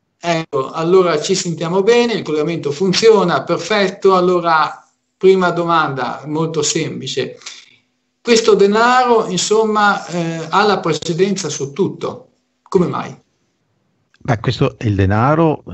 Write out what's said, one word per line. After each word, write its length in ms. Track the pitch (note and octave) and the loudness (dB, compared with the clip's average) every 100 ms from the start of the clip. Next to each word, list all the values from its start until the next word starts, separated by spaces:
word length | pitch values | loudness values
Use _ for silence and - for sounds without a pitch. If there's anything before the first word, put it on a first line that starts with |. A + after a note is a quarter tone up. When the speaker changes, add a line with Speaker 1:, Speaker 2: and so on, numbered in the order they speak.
| _ _ | _ _
Speaker 1:
Ecco, 520 | F3 E3 D#3+ C3+ C3+ | -4 -4 -4 -6 -6
allora 500 | D#3+ E3 F#3 F3 D3+ | -4 2 4 4 0
ci 140 | - | -2
sentiamo 480 | F#3 F3 D#3 E3 F#3 | -2 -2 -6 -2 0
bene, 320 | G3 A#3+ A#3 | 2 2 2
il 80 | F#3+ | -2
collegamento 480 | C#3 D3+ D#3+ D#3+ C#3+ | -4 -4 -2 -4 -6
funziona, 720 | - F#3+ F3+ A3+ G#3 F3 C#3+ | -2 -2 4 4 4 2 -2
perfetto. 760 | - E3+ - G#3 F#3+ - F#3+ F#3 | -2 -4 -2 0 0 0 2 4
Allora, 640 | F3+ F3+ E3+ D#3+ C#3+ - _ _ _ _ | 2 2 2 0 0 -6 _ _ _ _
prima 340 | F#3+ F#3+ F3 | 4 4 2
domanda 720 | E3 E3+ E3 D3 C3 A#2+ A2+ C#3+ | 0 0 0 0 -4 -6 -8 -6
molto 360 | D3+ D#3+ D#3+ | -4 -2 -2
semplice. 760 | - E3 C3 B2 C3 C3+ - - - - _ _ _ _ _ _ | -2 -4 -6 -8 -8 -6 -8 -12 -20 -20 _ _ _ _ _ _
Questo 320 | - A3 A3+ | 2 2 4
denaro, 720 | F#3+ G3+ G#3+ A#3+ B3+ B3 A3+ F3 | 4 4 4 2 2 2 2 0
insomma, 800 | F3+ - G#3+ A3 G#3+ G#3 - - | -4 0 0 2 2 2 0 -4
eh, 400 | F3 E3 E3 D#3+ | -6 -4 -6 -2
ha 160 | F#3 | 0
la 160 | G#3+ F#3+ | 2 0
precedenza 680 | E3 D3+ - E3 G3+ F#3+ D3 | -2 -4 -4 0 0 -2 -6
su 220 | - C#3 | -8 -8
tutto. 560 | - F3 - A#2+ G2+ - _ _ _ | -4 -4 -4 -10 -10 -18 _ _ _
Come 240 | _ F#3+ D#3+ | _ -2 0
mai? 360 | A#2+ C#3 - _ _ _ _ _ _ _ _ _ _ - | -4 -10 -16 _ _ _ _ _ _ _ _ _ _ -4
Speaker 2:
Beh, 120 | A2 | -2
questo, 380 | - - C#3+ - | -2 0 -2 -2
il 140 | A2+ | -2
denaro 680 | G2 F#2+ G#2+ B2+ D#3 D#3+ - - | 0 2 2 2 2 2 0 -8